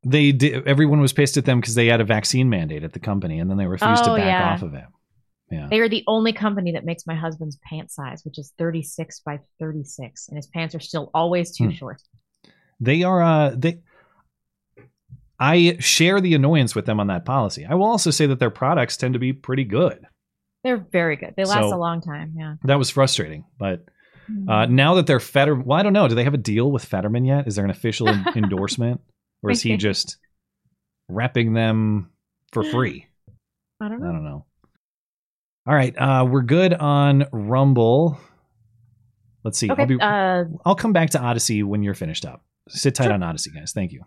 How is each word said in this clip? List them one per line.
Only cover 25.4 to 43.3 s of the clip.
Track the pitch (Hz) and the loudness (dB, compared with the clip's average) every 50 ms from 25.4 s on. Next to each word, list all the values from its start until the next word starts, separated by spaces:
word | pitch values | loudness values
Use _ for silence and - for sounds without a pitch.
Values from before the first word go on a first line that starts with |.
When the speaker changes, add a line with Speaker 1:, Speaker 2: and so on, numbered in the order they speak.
| 139 151 151 | 4 4 2
Speaker 1:
well, | 127 131 123 139 165 | 0 0 0 0 2
I | |
don't | 202 208 | 4 4
know. | 196 208 190 | 4 4 4
Do | 127 113 | 4 2
they | 117 | 2
have | 120 139 147 | 2 0 0
a | 135 | 0
deal | 107 - 104 107 120 139 | -2 0 0 2 2 2
with | 143 117 - | 0 -2 -4
Fetterman | - - 98 92 107 110 120 127 | -4 -4 -2 -2 -2 0 0 2
yet? | 131 135 143 143 120 | 2 2 0 0 -2
Is | 101 | -2
there | 104 98 | -2 -2
an | 98 | -2
official | 95 - - 117 107 - 113 110 | -2 -2 -4 -4 -2 0 0 0
en-, | 107 101 95 | 0 0 -2
Speaker 2:
<laughs> | - - | -2 -2
Speaker 1:
endorsement? | 113 107 95 98 92 98 101 - - 117 120 123 - _ _ _ _ _ _ _ _ | 0 -2 0 -2 -2 -4 -4 -4 -4 -2 -2 -4 -4 _ _ _ _ _ _ _ _
Or | - 104 | -4 -2
is | 117 117 | -2 0
he | - 117 110 | 0 -2 -2
Speaker 2:
<laughs> | |
Speaker 1:
just | 98 101 104 95 - - - - _ _ _ _ _ _ _ _ _ _ _ _ _ _ _ _ _ _ - | 0 0 -2 -2 -2 -6 -8 -10 _ _ _ _ _ _ _ _ _ _ _ _ _ _ _ _ _ _ -8
repping | 90 104 120 123 - 127 117 113 110 | -6 -4 -4 -2 0 0 0 2 2
them | 113 113 113 110 110 110 107 107 104 90 - _ _ _ _ _ _ _ _ | 0 0 2 0 0 0 0 0 -2 -4 -8 _ _ _ _ _ _ _ _
for | - 117 | -4 -4
free? | 104 104 - 120 127 98 - - - _ _ _ _ - - _ _ _ _ _ _ _ _ _ | -4 -2 -2 -2 -2 -2 -4 -10 -18 _ _ _ _ -20 -20 _ _ _ _ _ _ _ _ _
Speaker 2:
I | 214 208 | -10 -10
don't | 220 233 | -8 -8
know. | - 175 | -8 -6
Speaker 1:
I | |
don't | 170 - - | -6 -6 -8
know. | 151 143 147 143 _ _ _ _ _ _ _ _ _ _ _ _ _ _ _ _ _ _ _ _ _ _ _ _ | -10 -12 -14 -16 _ _ _ _ _ _ _ _ _ _ _ _ _ _ _ _ _ _ _ _ _ _ _ _
All | 123 147 | 0 2
right, | 147 131 127 123 - | 2 2 0 -2 -2
uh, | 131 135 135 131 127 127 | 0 2 2 2 2 2
we're | 123 139 | 2 0
good | 127 117 143 170 185 185 175 | 2 4 4 4 4 4 2
on | 175 151 147 143 143 143 143 139 139 143 139 | 2 0 2 2 4 4 4 4 4 4 2
Rumble. | - 113 101 104 123 131 139 139 131 120 113 113 120 139 165 170 143 - - _ _ _ _ _ _ _ _ _ _ _ _ _ _ _ _ _ _ _ _ _ _ _ | -2 -6 -4 -2 2 2 4 4 6 6 6 6 6 4 4 2 0 -4 -14 _ _ _ _ _ _ _ _ _ _ _ _ _ _ _ _ _ _ _ _ _ _ _
Let's | _ 110 - - | _ -8 -4 -4
see. | - 208 | -2 -2
Speaker 2:
Okay, | 269 269 | 0 0
Speaker 1:
I'll | 285 - | 0 0
be, | 131 123 | 2 0
Speaker 2:
uh, | 262 208 208 202 190 185 185 180 175 165 160 - _ | 0 0 0 0 0 0 0 0 -2 -4 -8 -4 _
Speaker 1:
I'll | 170 196 | 0 0
come | 196 - 226 | 0 0 2
back | 202 165 165 156 | 2 2 2 2
to | - 147 | 0 -2
Odyssey | 123 120 120 117 - - 113 104 104 | -2 0 -2 -2 -2 -2 0 0 0
when | 101 104 104 | 0 -2 -2
you're | 101 101 95 | -2 -2 -4
finished | - 92 80 80 - - | -4 -6 -8 -8 -8 -10
up. | - - - _ _ _ _ _ _ | -12 -16 -18 _ _ _ _ _ _
Sit | - - - 139 135 | -10 -2 -2 -2 0
tight | - 127 | 0 0
Speaker 2:
Sure. | 117 104 | 0 0
Speaker 1:
on | 98 90 | 0 -2
Odyssey, | 82 | -4